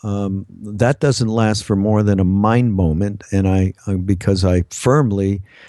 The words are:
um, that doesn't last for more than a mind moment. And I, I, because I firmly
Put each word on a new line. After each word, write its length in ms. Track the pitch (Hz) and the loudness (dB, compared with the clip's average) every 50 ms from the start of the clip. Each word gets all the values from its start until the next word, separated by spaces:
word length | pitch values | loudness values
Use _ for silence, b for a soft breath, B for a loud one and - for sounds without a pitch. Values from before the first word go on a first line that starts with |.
| - | -8
um, 420 | 104 101 101 101 98 98 98 98 - | -6 -4 -4 -4 -4 -6 -6 -8 -12
that 500 | 92 - - 107 104 101 117 123 143 - | -18 -18 -16 -10 -4 0 0 0 0 0
doesn't 280 | - 143 127 - 120 110 | 0 0 0 0 0 -2
last 360 | 110 113 113 107 107 107 - | 0 0 2 0 0 -2 -2
for 100 | - 104 | -2 -2
more 300 | 98 98 107 107 107 107 | 0 2 2 2 2 2
than 160 | 104 101 95 | 2 2 2
a 40 | 95 | 2
mind 500 | 90 95 101 101 110 117 123 123 117 101 | 2 2 2 2 2 2 2 2 2 0
moment. 500 | 95 90 80 78 80 101 101 98 95 - - 101 | 0 0 0 0 0 -2 -4 -6 -8 -10 -4 -2
And 160 | 98 95 95 | 0 0 2
I, 240 | 95 95 95 92 - _ - 104 | 2 2 0 0 -2 _ -6 -6
I, 60 | 98 | -4
because 500 | 92 92 98 101 92 - 104 98 92 92 | -4 -2 -2 -2 -2 0 -2 0 2 2
I 180 | 92 90 90 85 - | 2 2 0 -2 -4
firmly 720 | - - - 123 135 151 143 113 101 98 98 98 101 95 98 B B B B | -8 -4 0 2 2 2 2 0 0 -2 -2 -2 -2 -4 -8 B B B B